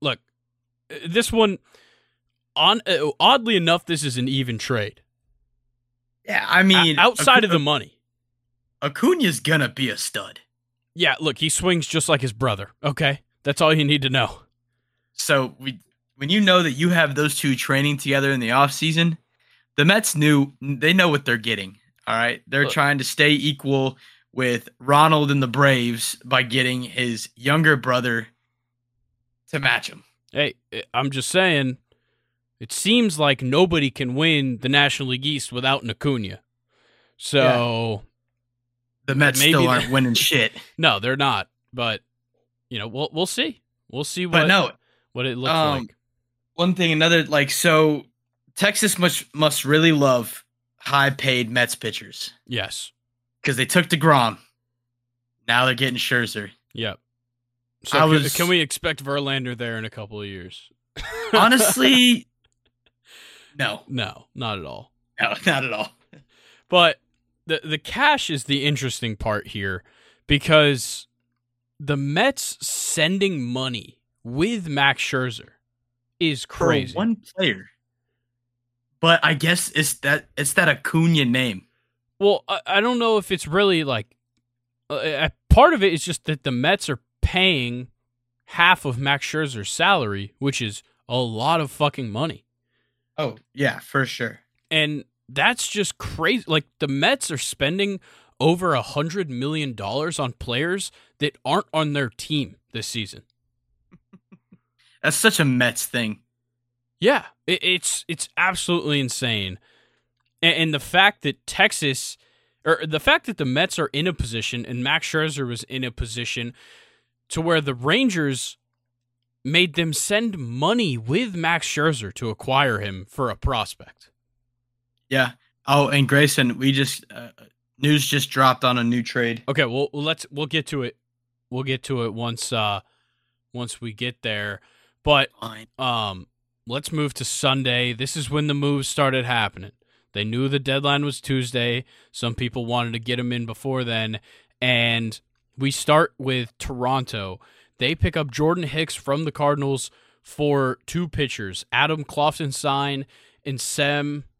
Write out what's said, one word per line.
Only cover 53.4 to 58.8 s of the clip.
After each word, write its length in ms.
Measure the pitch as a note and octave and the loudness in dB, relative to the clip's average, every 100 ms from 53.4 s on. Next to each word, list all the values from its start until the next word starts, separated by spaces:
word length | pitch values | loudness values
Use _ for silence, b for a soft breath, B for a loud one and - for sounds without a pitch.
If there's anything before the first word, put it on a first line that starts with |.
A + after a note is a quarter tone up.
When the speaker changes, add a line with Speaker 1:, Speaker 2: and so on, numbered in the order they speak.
Speaker 2:
'Cause 140 | - B2 | -4 -2
they 80 | |
took 220 | B2+ F#3 E3+ | 2 2 2
DeGrom. 500 | D#3+ D#3+ C#3 A2+ G2 _ _ _ _ _ _ _ _ _ _ - | 2 6 6 4 -2 _ _ _ _ _ _ _ _ _ _ 0
Now 180 | A#2+ | 2
they're 100 | C3 | 2
getting 240 | B2 C3+ B2 | 2 -2 -2
Scherzer. 520 | - B2 A2+ G#2+ G#2 _ _ | 0 0 0 -6 -10 _ _
Speaker 1:
Yep. 240 | A2+ A2 - _ _ _ _ _ _ _ _ | -8 -8 -8 _ _ _ _ _ _ _ _
So 120 | - C#3 | -2 4
Speaker 2:
I 20 | |
Speaker 1:
can, 80 | D#3 | 6
Speaker 2:
was 240 | D#3 C#3 - | 4 2 0
Speaker 1:
can 120 | F3 | 2
we 120 | F3+ | 2
expect 420 | D3 - | 0 -4